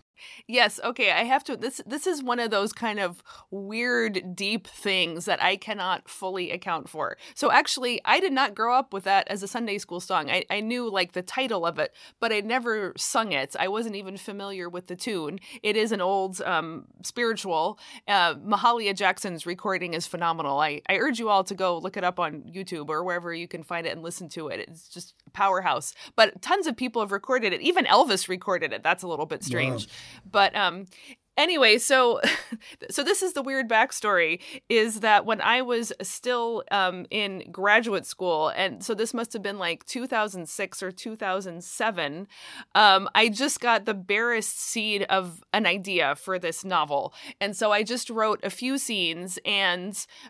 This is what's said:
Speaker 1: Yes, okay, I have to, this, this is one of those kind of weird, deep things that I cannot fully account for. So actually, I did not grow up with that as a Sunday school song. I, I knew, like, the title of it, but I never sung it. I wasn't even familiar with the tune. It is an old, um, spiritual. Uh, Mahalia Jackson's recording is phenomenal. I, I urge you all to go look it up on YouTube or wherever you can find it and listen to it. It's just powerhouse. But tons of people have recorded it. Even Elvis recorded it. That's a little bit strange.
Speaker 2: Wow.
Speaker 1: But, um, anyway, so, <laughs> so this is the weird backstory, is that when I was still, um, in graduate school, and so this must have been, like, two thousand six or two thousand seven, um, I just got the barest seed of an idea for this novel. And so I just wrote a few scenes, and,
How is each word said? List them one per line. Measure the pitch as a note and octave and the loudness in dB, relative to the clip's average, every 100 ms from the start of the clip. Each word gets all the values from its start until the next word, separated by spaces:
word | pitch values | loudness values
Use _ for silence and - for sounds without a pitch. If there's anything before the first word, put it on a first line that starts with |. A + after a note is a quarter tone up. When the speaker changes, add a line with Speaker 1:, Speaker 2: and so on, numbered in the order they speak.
| _ _ - - - | _ _ -20 -20 -2
Speaker 1:
Yes, | B3 G#3+ - | 2 2 2
okay, | A#3 A#3+ G#3 | -6 0 2
I | E3 A#3+ | 2 2
have | C4+ | 2
to, | D4 A3+ | 0 -6
this, | G#3+ - - | -6 -8 -8
this | C#4 F#4 | -4 -2
is | D#4 | -2
one | B3 A#3+ | -2 -2
of | A3+ | 0
those | G#3 G3+ | 0 0
kind | - A3+ G#3 | -2 -4 -2
of | F#3 F3+ - - - | -2 -4 -16 -20 -12
weird, | G3 G3 A3 B3 A#3+ A3+ F#3+ F#3 F3+ | -10 -6 -4 0 2 2 -2 -6 -6
deep | G3+ A3 - | -2 -4 -6
things | - G3+ F#3+ E3+ E3 G3+ | -6 0 2 2 -2 -2
that | F3 | 2
I | F#3 G3 | 2 0
cannot | G#3+ G#3 F#3 F3 - | -4 -4 -2 -2 -6
fully | - F#3+ F#3+ F3+ | -10 -6 -4 -4
account | F3+ F#3+ E3 - | -6 -4 -6 -6
for. | D#3 B2 - - - | -6 -6 -6 -14 -2
So | C#4 | 4
actually, | C4+ D#4 - B3 A#3 | 6 4 0 -2 -4
I | - D4 | 2 2
did | F#4+ | 2
not | C4 C4 G3+ | 2 0 0
grow | A3+ | 2
up | B3+ C4 | 2 2
with | G3 | -4
that | F#3+ G3 - | 2 2 2
as | G3+ | -4
a | G3 | -6
Sunday | A#3 A3+ G3+ | -4 -4 -4
school | - F3 | -6 -10
song. | - F3+ C#3+ | -2 -2 0
I, | F3+ - | -2 -2
I | G#3 | -4
knew, | A3 B3 A#3 | -2 -2 -2
like, | F#3+ F3+ | -2 -2
the | F3+ | -4
title | F3+ - C4 G3+ E3 | -6 -4 -2 0 -2
of | D#3 | -2
it, | D3 - - _ | -4 -4 -20 _
but | A3+ | -2
I | G#3+ | 0
never | G#3+ B3 A#3 G#3+ F#3+ - | 0 -2 -2 -2 -4 -4
sung | - A#3 A3 | -2 0 0
it. | C#3+ C#3 - | 0 -2 -2
I | F#3 | -2
wasn't | G#3 A3+ G3+ | -2 -4 -6
even | F#3+ G3 | -10 -12
familiar | - G3+ G3 F#3+ F3 | -12 -10 -10 -8 -8
with | F3 F3+ | -10 -10
the | F3+ | -8
tune. | B3 F#3+ D3+ F#3+ - B3+ | -4 -4 -4 -8 -12 -6
It | G#3 G#3+ | 0 2
is | G#3+ | 2
an | A3 | 2
old, | F3+ G3 F#3+ F#3 | 2 0 0 -4
um, | - E3+ D#3+ E3 - _ | -2 -2 -2 -8 -14 _
spiritual. | - - A#3 A3 G3 D#3+ F3 G#3 - B3 - | -10 -2 0 0 -2 0 0 -2 -14 -14 2
Uh, | G3 F3 C#3+ | 4 4 2
Mahalia | G#3 G3+ A#3+ A#3+ G3+ G3 | 0 4 4 4 2 2
Jackson's | F#3+ - G3+ E3 - | 2 2 -4 -6 -6
recording | C#4 G#3 F#3 F3 | -4 -2 -2 -2
is | E3+ - | -4 -6
phenomenal. | E3+ E3+ E3 D3 C#3 | -2 -2 0 0 2
I, | D3+ D3 - | 0 0 0
I | F#3+ | 2
urge | C#4+ A#3 | 2 0
you | A3+ | 2
all | G3 | 2
to | F#3+ | 2
go | F#3+ F#3 E3+ | 0 0 0
look | F3 G3+ | -4 -2
it | |
up | F3+ F3+ | -2 0
on | E3 D3+ | -4 -4
YouTube | - F3 F#3 E3+ D3 | -12 -12 -8 -8 -4
or | D#3 | -4
wherever | F3+ F3 F3 E3 | -2 -4 -4 -8
you | E3+ | -8
can | F3+ | -12
find | D#3 E3+ E3 | -8 -6 -6
it | |
and | E3 | -6
listen | E3 - E3 | -8 -10 -10
to | E3+ D3+ | -10 -8
it. | F#2+ - | -8 -10
It's | D#3+ - | -14 -18
just | F3+ - _ - | -18 -18 _ -18
powerhouse. | - G3 F#3 F3+ B2+ - - - - | 0 2 2 2 0 -4 -10 -6 4
But | A3 - | 4 4
tons | - G4 D#4+ | 0 0 0
of | A#3 | -2
people | B3+ A3+ | -2 -2
have | G3+ | -2
recorded | G3 - B3+ G#3+ | -4 0 0 2
it. | F3 | 2
Even | D4 F4+ - | 2 2 6
Elvis | A3 D#4 F#3+ - | 8 8 4 0
recorded | G3 G3+ F3+ D#3 | -4 -2 -2 -2
it. | G#2+ | -2
That's | D#3+ F#3 | 0 0
a | F3+ | -2
little | D3 D#3 | -4 -4
bit | D#3 | -6
strange. | - C#3+ C3 B2+ - | -4 -2 -2 -2 -8
Speaker 2:
Wow. | - - - - | -14 -18 -20 -2
Speaker 1:
But, | G#3 G3 G#3+ | 4 4 4
um, | F#3 F3 F#3+ - - - _ - | 0 -2 -10 -18 -20 -20 _ 0
anyway, | D#4+ E4 A#3 G#3+ | 2 6 8 8
so, | - C4 B3 A3+ - - - A3+ | 6 6 6 4 2 0 -6 -14
<laughs> | - - - | -14 -18 -6
so | - | -2
this | C#4+ G4 | 0 2
is | F#4 | 0
the | D4 | -2
weird | C4 C4+ A#3 | -2 -2 4
backstory, | A3 C4 - G#3 F#3 E3 E3+ - C4+ - | 4 4 2 2 4 4 0 -6 -16 2
is | A#3 A3+ G#3+ | 4 4 2
that | A3 G#3 F#3+ | 6 6 6
when | A3 | 0
I | - B3 | 2 2
was | B3 A#3 A3+ - | 2 -2 -2 -6
still, | F#3+ - B3 B3 A#3 A3+ - | -8 -6 -2 0 0 -4 -2
um, | G3+ F#3 F3+ - | 0 0 -2 -6
in | G#3+ G3+ F#3+ - | -4 -4 -6 -12
graduate | E3+ G3+ A3 A#3 F#3+ - | -2 4 6 4 -2 -4
school, | - F#3 D#3+ D#3 | -4 0 2 2
and | - F#3+ F#3+ | 0 -2 -2
so | - | -6
this | G#3 A3+ | -2 -2
must | A#3 A#3 | -4 -6
have | A3 | -6
been, | G3 G3 | -6 -4
like, | F3 E3+ - | -4 -4 -8
two | B3 B3+ | -8 -4
thousand | A3+ G#3+ F#3 D#3+ | -2 -2 -4 -10
six | - F#3+ - | -6 -8 -6
or | F#3 | -10
two | F#3 A#3 A3 | -10 -12 -6
thousand | G3+ F#3+ F#3+ E3+ | -4 -4 -6 -12
seven, | - - A3+ F3 D3 D#3 G3+ - - - - | -12 -2 -2 0 -4 -6 -12 -16 -18 -18 -2
um, | G3 G#3 F#3+ G3 | 6 8 8 6
I | G#3 A3+ | 4 4
just | G#3 C#4 - | 4 0 0
got | A#3+ A3+ G#3+ | 2 2 2
the | |
barest | G3+ F#3 G3+ A#3 A3+ A3 - | -4 -2 0 2 0 -2 -4
seed | - A3+ G#3+ G#3 | -4 -4 -2 -2
of | F#3+ F#3+ F3+ E3 - | 2 0 0 -8 -2
an | G3 F#3+ | 0 2
idea | F#3+ F#3 F3 C#3 D3 | 0 0 2 2 0
for | - F#3 | -4 -4
this | E3+ E3 | -2 -6
novel. | F#3+ F3 D3 C#3+ - - - - | -2 0 2 0 -2 -10 -18 -6
And | G3+ F#3+ | -6 0
so | G#3+ | 2
I | G#3 | 2
just | G#3+ A#3+ - | 2 -4 -4
wrote | A3 A3 G#3+ | 0 0 0
a | G3 | -4
few | - B3 C4+ | -4 -2 -2
scenes, | - G#3 E3+ E3 F3+ - - | -2 -2 -2 -2 -8 -8 -2
and, | G3+ F#3+ F3+ F#3 G#3 - - | 0 2 0 -4 -8 -12 -14